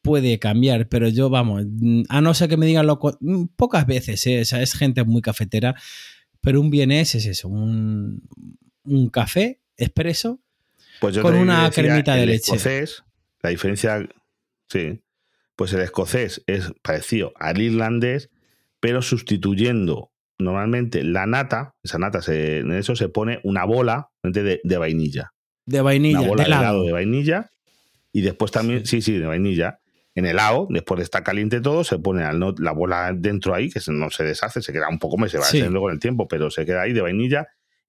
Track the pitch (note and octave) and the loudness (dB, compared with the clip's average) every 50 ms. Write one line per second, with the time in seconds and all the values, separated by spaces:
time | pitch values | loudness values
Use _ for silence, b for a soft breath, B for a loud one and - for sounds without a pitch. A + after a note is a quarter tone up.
0 | _ D3 D3+ C#3+ C3 B2+ A#2 G#2+ - G#2+ G#2+ A#2 B2+ C3+ B2 A2+ A2+ - - A#2+ | _ 2 2 2 4 2 2 2 0 2 2 4 4 4 4 2 0 0 0 2
1 | A#2 A#2 A2 A#2+ C3+ C3+ C3 B2+ A#2+ A2 G2+ G2+ G#2 G#2 G#2+ A2 A2+ A#2 A#2 A#2 | 2 2 2 2 2 2 2 2 2 0 0 -2 -2 -4 -2 0 2 2 4 2
2 | A2 - C3 C#3+ D3+ E3 E3 - F3 D#3 E3 D#3 D#3+ D#3+ D#3+ D#3+ D3+ D3+ D3 - | 2 2 2 4 4 4 4 4 2 2 4 2 4 4 4 4 4 4 2 2
3 | - D3 C#3 _ C3 D#3 F#3+ F#3 F3 F3 _ - B3+ A#3+ A#3+ E3+ C#3+ B2 C3 B2+ | 0 -2 -2 _ -4 -2 -2 0 -2 -4 _ -2 0 2 2 2 2 2 0 0
4 | - - G#2 G2 - B2 B2+ A#2+ A2+ - B2 A#2+ C3 C3 - - D3 C3+ A#2+ B2+ | -2 -4 -4 -2 0 0 2 2 0 0 0 -2 -2 -2 0 0 0 2 2 2
5 | A#2+ A2+ A2+ A#2+ - A2 G#2 - A2 F#2+ - A2 A#2+ B2 B2+ B B B B B | 2 2 2 2 0 -2 -4 -4 -4 -2 -2 0 0 0 -2 B B B B B
6 | B B B B B B _ _ - C#3 C3 C#3+ D3 D#3 D3 C#3+ C#3 C3 C#3 D3+ | B B B B B B _ _ 0 2 4 4 4 4 4 4 4 4 4 4
7 | D#3+ D3+ - A2+ G#2+ G#2+ F#2 - - F#2 G2+ G#2+ G#2+ A2 A2+ A2 A2 G#2+ G#2+ G#2 | 2 2 0 -2 -2 -2 -4 -6 -6 -6 -4 -2 0 0 0 0 0 -2 -2 -2
8 | G#2 G#2 - - - - - - - - - _ _ _ _ _ _ C#3+ C#3 C3+ | -4 -6 -8 -10 -14 -18 -20 -20 -20 -20 -20 _ _ _ _ _ _ 0 2 2
9 | B2+ A2+ - B2 G#2+ - - F3+ G#3 B3 C4 _ _ _ _ - A#2+ B2 - - | 2 2 2 0 -2 0 0 0 0 0 -4 _ _ _ _ -2 -2 -2 0 -2
10 | D#3+ E3+ D#3+ - - A#3 B3 C4 _ _ b b b b b b b b b b | -2 0 -2 -2 -4 -6 -8 -8 _ _ b b b b b b b b b b
11 | - - - G#2+ G#2+ E3+ E3 F3+ F3+ F3+ F3 E3 E3 D#3+ D#3 D#3+ D#3 D3 D3+ D3+ | -2 0 0 2 4 4 6 6 6 6 6 4 4 2 2 2 4 4 4 4
12 | C#3+ D3+ C3+ B2+ A#2+ A2+ A2+ A2 - - - G#2+ F#2+ B2+ C3+ C3+ D3+ D#3 - - | 4 2 2 4 4 2 2 0 0 0 -2 0 0 0 -2 -2 -4 -6 -10 -18
13 | _ _ _ _ _ _ _ _ - E2+ F2 E2+ - F#2+ G2+ G2 - A2 G#2+ G#2+ | _ _ _ _ _ _ _ _ -4 -4 -4 -2 -2 -4 -2 0 -2 -2 -2 -2
14 | G2 - - _ _ _ _ _ _ _ _ _ _ _ - F#2+ E2+ D2+ D2 - | -6 -8 -14 _ _ _ _ _ _ _ _ _ _ _ -4 -4 -4 -4 -8 -10
15 | _ _ _ _ _ _ _ _ _ _ _ - G2 F#2 G2 F#2 F#2 F2 - F#2+ | _ _ _ _ _ _ _ _ _ _ _ -6 -4 -2 0 -2 -2 -2 -2 -4
16 | F#2 - - B2+ A#2+ F#2+ - - _ - G2 F#2+ F2+ E2+ - _ _ - D#2 D2+ | -4 -2 -2 -2 -2 -4 -6 -8 _ -4 -4 -4 -4 -6 -12 _ _ -4 -4 -4
17 | - - A#2+ A2 F2+ - - - - D#2 E2+ F#2+ A2+ A#2 A2+ A2+ A2 A2+ A#2+ A#2+ | -2 -4 -2 -2 -2 -4 -8 -6 -6 -4 -2 0 0 0 0 0 0 0 0 0
18 | A#2 B2 B2+ C#3+ C#3 _ _ _ _ _ _ _ _ _ _ _ - A#2 A#2+ B2+ | 0 -2 -2 -4 -6 _ _ _ _ _ _ _ _ _ _ _ 0 0 0 0
19 | B2 - B2+ A#2 - - G#2 F#2+ F#2+ G2+ G2+ F#2+ A2+ B2 B2 A2 F#2+ E2+ F2 - | 0 0 -2 -2 0 -2 -2 0 0 0 0 2 2 2 2 0 0 -2 -2 -4
20 | - _ _ _ _ _ _ - F#2 F2+ F#2 G2 G2+ A2 A#2+ B2 B2 A#2 A#2+ E2+ | -8 _ _ _ _ _ _ -4 -4 -2 -2 -2 -2 -2 -2 -2 -2 -2 -2 -2
21 | C2+ E2 F2 F#2+ F#2+ G#2+ A#2 C3+ C#3+ C3 B2+ A2+ C#3 - _ _ _ - - E2 | -2 0 -2 0 0 0 0 -2 -2 -2 -4 -6 -6 -10 _ _ _ -8 -6 -4
22 | F#2 G#2 G2 F2+ - - D#2 D#2 D2+ D#2 D#2 D2+ A#1 C#2 E2+ F#2+ G#2 - B2 A2 | -4 -2 -4 -4 -2 -2 -2 0 0 -2 -2 -2 -2 -2 -4 -2 -2 -2 -2 -2
23 | A2 F2+ - A2 G#2+ A2+ A#2+ - - G2 G2 F#2+ F2+ G2+ A2+ B2+ B2+ A#2 A2+ C#3 | -2 -2 -2 -2 -2 -2 -4 -4 -4 -4 -2 0 0 0 2 2 2 0 0 -2
24 | D3 _ _ _ - F2+ F2+ G#2 G2+ G2+ F2+ - - F2 F#2 F2 E2 D#2+ D#2+ D#2+ | -6 _ _ _ -6 -2 -2 0 0 0 0 0 0 0 0 0 0 0 0 0
25 | D#2 D2 C#2 C2 - - _ _ _ _ _ _ _ - C3 C#3 C3+ C#3 C#3 C#3 | -2 -2 -4 -6 -10 -10 _ _ _ _ _ _ _ -2 0 2 2 4 4 4
26 | D3 D#3 D3+ C#3 B2+ F#2+ G#2 A2 D3 D3 D#3 C#3 B2 G#2 G#2 G2 F#2 E2+ E2+ F2 | 4 4 4 4 2 2 2 2 4 4 4 4 4 2 2 2 2 0 0 0
27 | F#2 G#2 A#2+ C#3 C#3+ D#3 E3 G3 A3+ _ _ _ _ _ _ _ _ _ _ _ | 0 0 0 0 0 0 0 -2 -4 _ _ _ _ _ _ _ _ _ _ _
28 | _ _ - G#2+ F#2 G2 F#2 - A2 G2 - A#2 A2 A#2 B2 B2 G#2+ - - A#2 | _ _ -2 -2 0 0 0 -2 -4 -2 0 -2 0 0 -2 -2 -2 -2 -2 0
29 | G2+ A2 G#2+ F#2 D#2+ D#2+ D#2+ F2 G2 G2+ F#2 E2 E2 - - _ _ _ _ _ | 0 0 -2 0 -2 -2 -2 0 0 0 0 0 -2 -2 -4 _ _ _ _ _
30 | _ _ _ F#2 F2+ F2 E2 G2 G#2+ G#2+ A2+ C#3+ G3+ F#3+ C3 E2+ E2 - F#2+ F2 | _ _ _ -2 -2 0 2 2 4 4 2 2 0 -2 -4 -4 -2 0 0 0
31 | F2 - - F#2+ F2+ - F#2+ G2+ G#2+ G#2+ A2+ A#2+ A#2 C#3+ D3 E3+ E3+ - G2 F2 | 0 0 -4 -2 -2 -2 -2 0 0 0 -2 0 0 0 0 0 0 0 -2 -2
32 | D#2 G2 F#2+ F2+ D#2+ D2+ D#2 E2+ F#2 G2 F2+ D#2 D#2+ D#2+ D2+ D2+ F2 F#2 F2+ F2 | 0 0 0 0 0 0 0 0 0 -2 -2 -2 -4 -4 -2 -2 -2 0 0 -2
33 | F2+ F2+ F#2+ F2+ E2+ G#2 G2+ F#2+ - F#2+ F2+ F2+ B2 - - G#2+ - - D2+ D2 | -2 -4 -4 -2 -2 -2 -2 -2 -2 -2 -2 -2 -2 -4 -6 -8 -6 -4 -4 -4
34 | D#2 D2+ - - D#2 D#2 D#2 - - A#2+ - A2+ A2 - C#2+ D#2 D2+ D#2 E2+ D#2+ | -4 -4 -4 -4 -4 -4 -2 -4 -6 -6 -6 -8 -8 -6 -4 -4 -4 -2 -4 -4
35 | - D#2 - G2 A2+ F#2+ - D2+ C#2+ C#2+ D3+ D3+ A#2+ F2 F2+ F#2+ G2 F#2+ E2+ D2+ | -4 -4 -2 -2 -2 0 -2 -2 0 2 2 2 2 2 0 -2 -2 -2 -4 -4
36 | - A#2 B2+ A#2 G2 - - D#2 D2+ - - - D#2+ D#2+ F2+ F2+ F2+ A2+ B2 A2 | -4 -4 -2 -2 -4 -4 -4 -4 -4 -4 -4 -4 -4 -2 -2 -2 -2 0 0 0
37 | F#2 F2 F2+ G#2 A#2+ B2+ C#3+ C#3+ D#3 - _ _ _ _ _ _ _ | 0 0 -2 -2 0 0 -2 -4 -4 -8 _ _ _ _ _ _ _